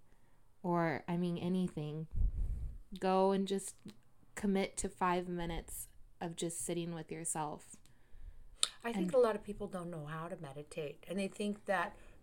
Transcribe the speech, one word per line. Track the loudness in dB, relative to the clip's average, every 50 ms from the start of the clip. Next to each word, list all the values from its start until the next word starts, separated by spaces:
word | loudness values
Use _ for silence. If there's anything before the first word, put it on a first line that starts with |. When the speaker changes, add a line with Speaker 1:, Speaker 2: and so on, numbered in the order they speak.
| -10 -16 -20 -20 -20 -20 -20 -20 -20 -20 -12 -6 -2
Speaker 1:
or, | 2 4 4 4 4 2 0 0
I | 0 0
mean, | 2 2 2 0
anything, | 0 0 2 2 2 2 0 0 -2 -4 -4 -4 -6 -4 0 4 4 4 4 4 2 0 0 -2 -2 -4 -6 -6 -8 -12 -10 -6 0
go | 2 4 6 6 6 6
and | 6 4 2
just | 2 0 -2 -2 -4 -10 -12 -14 -16 -16 -16 -20 -20 -20 -20 -20 -14 -6
commit | -2 2 4 4 4 2 0 -2
to | -4 -4 -4
five | 0 2 2 4 4 2 0
minutes | 0 -2 -2 -2 -2 -2 -4 -6 -6 -8 -10 -10 -10 -14 -16 -18 -16 -10 -6
of | -6 -6 -4
just | -2 -2 -2 -2 -2 -2
sitting | -2 0 0 -2 -2 -4
with | -6 -6 -6
yourself. | -8 -6 -4 -2 -2 0 -2 -2 -4 -8 -12 -16 -20 -20 -20 -20 -20 -20 -18 -14 -12 -12 -10 -10 -12 -12 -14 -14 -4 0 0 0 0 -2 -4
Speaker 2:
I | -2 0
think | 0 2
Speaker 1:
And | 4 6
Speaker 2:
a | 6
lot | 6 6 4
of | 2 -2
people | -6 -6 -6 -6
don't | -6 -6 -6 -6 -6
know | -6 -6 -6
how | -6 -6 -6 -6
to | -6 -8
meditate, | -8 -10 -10 -10 -12 -14 -10 -8 -6 -6 -6 -8 -10 -8
and | -6 -2
they | -2 -2
think | -2 -2 -2 -2 -2 -2 -2 -2
that | 0 0 0 0 -2 -4 -12 -16 -18 -18 -8